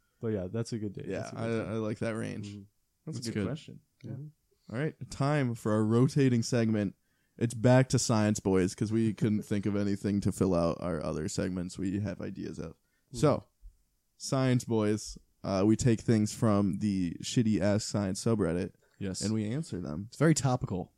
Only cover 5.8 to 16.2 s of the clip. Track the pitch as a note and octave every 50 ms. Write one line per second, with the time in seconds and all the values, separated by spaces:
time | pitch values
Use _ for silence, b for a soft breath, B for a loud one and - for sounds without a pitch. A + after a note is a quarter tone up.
5.8 | A2 G#2+ A2+ A#2 C3 D3 - D3 C3+ C3 B2 A#2 A2+ - C3 A#2+ A2+ A2 A2 G#2
6.8 | G#2 F#2 - _ _ _ _ _ _ _ _ - A#2+ A#2 B2 A2+ G#2+ B2 B2+ B2+
7.8 | C3 - - A#2+ - - A#2+ G#2+ G#2+ G#2+ G#2+ - - G2+ F#2+ F#2 F2+ F#2 - -
8.8 | A2+ G#2 G#2+ A2+ A2+ A2 F#2+ - - A2 G#2+ G#2 - - A2 G2+ F#2+ G#2+ G2+ G2+
9.8 | G2+ G2+ G2+ G2 - G#2 G2+ G2+ F#2+ G#2+ F2+ - F#2+ F#2 F2+ E2+ E2+ E2+ - -
10.8 | - F2 E2+ D2+ - D#2 D#2 D2+ D#2 G2 - - G2 F#2 F2+ F#2 F2 F2+ - -
11.8 | F#2+ G2 F#2 G2+ G#2 F#2 F2+ - - G2 F#2+ - E2+ - - - D2 E2 - -
12.8 | _ _ _ _ _ _ - A#2 D3+ D3 B2 - - _ _ _ - - - _
13.8 | _ _ _ _ _ _ _ _ - - C#3 C3 C3 C3 B2 B2+ - - A#2 A2
14.8 | G#2+ G#2 G#2+ G#2+ - - - - - _ _ _ - F#2 G2 F#2+ G2 G#2+ A2 -
15.8 | - B2+ A2 - - - A#2 G#2+